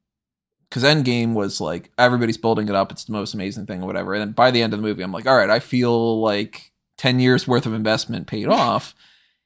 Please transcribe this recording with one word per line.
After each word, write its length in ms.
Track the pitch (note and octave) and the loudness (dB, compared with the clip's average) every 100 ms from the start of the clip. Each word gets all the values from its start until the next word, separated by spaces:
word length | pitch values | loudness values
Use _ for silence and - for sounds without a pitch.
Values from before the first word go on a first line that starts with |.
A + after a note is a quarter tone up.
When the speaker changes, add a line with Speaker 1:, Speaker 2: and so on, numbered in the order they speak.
| _ _ _ _ _ _ - | _ _ _ _ _ _ -10
Speaker 1:
'Cause 140 | B2+ | 0
Endgame 500 | C#3 D3+ B2+ A#2+ A#2 | 2 2 2 0 0
was, 260 | A2 G2 - | 0 -2 -4
like, 300 | D#2+ F2 - - | -6 -6 -8 2
everybody's 380 | B2 B2 A2+ A2 | 2 4 0 0
building 320 | A#2 A2+ G#2+ | 0 0 0
it 60 | G2 | -2
up, 160 | G2 | -2
it's 120 | - | -6
the 80 | - | -10
most 220 | G#2+ F#2+ | -8 -6
amazing 320 | G#2+ F#2+ G2+ G2+ | -6 -8 -8 -10
thing 160 | F#2 | -8
or 40 | F#2 | -6
whatever, 280 | F#2+ F#2+ | -6 -4
and 60 | G2+ | -4
then 120 | G#2+ | -4
by 180 | A2+ B2+ | 4 4
the 100 | B2 | 4
end 100 | A2+ | 0
of 80 | G#2+ | -2
the 60 | G#2+ | -4
movie, 160 | G2 | -4
I'm 80 | F#2 | -6
like, 140 | G#2 B2+ | -4 2
"All 100 | B2+ | 4
right, 140 | G2 | 4
I 80 | A#2 | 2
feel 640 | - B2+ A#2+ A#2 A#2 A2 | 0 0 2 2 2 0
like 500 | A2 G2+ A2 - - _ _ - | 0 0 -4 -10 -20 _ _ -4
ten 220 | C3 B2+ | 0 4
years 300 | B2+ B2+ - | 4 4 2
worth 180 | A#2+ A#2+ | 0 0
of 80 | |
investment 540 | A2 G#2+ A2 - A2 - | -2 0 0 -2 -8 -8
paid 180 | G#2+ A2+ | -6 0
Speaker 2:
<laughs> 0 | |
Speaker 1:
off." 460 | - B2 G#2+ - - _ _ _ _ | 2 2 0 -4 -20 _ _ _ _